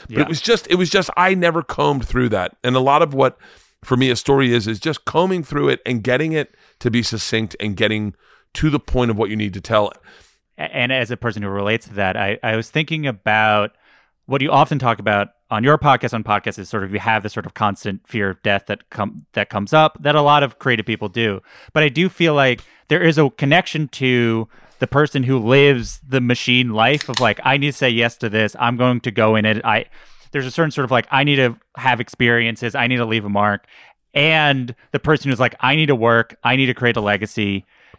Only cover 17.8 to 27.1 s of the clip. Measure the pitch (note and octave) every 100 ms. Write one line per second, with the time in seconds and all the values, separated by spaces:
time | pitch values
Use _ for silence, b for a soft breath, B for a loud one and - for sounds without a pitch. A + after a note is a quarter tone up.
17.8 | G#2+ G2 - A2+ G2+ F#2 G#2+ G2 - G2+
18.8 | _ - G2+ - - - G2+ G#2 G2 D#3
19.8 | D#3 - C#3+ D3+ D3 D3 C#3 - C3+ A#2
20.8 | G#2+ G#2+ G#2 A2+ A2+ F#2+ B B B D#3
21.8 | D3+ B2+ F#3 - E3 D3 C3+ A#2+ b b
22.8 | _ D#3+ E3+ D3+ C#3+ - C#3 E3 F#3 D#3+
23.8 | D3+ - C3 B2 A#2 A2+ A2 b b b
24.8 | - C#3 D3+ C#3+ B2+ C3+ A2 C#3 C#3+ C3
25.8 | A2+ - C3+ C3 B2 B2 - B2 B2 G#2+
26.8 | A#2 D3 -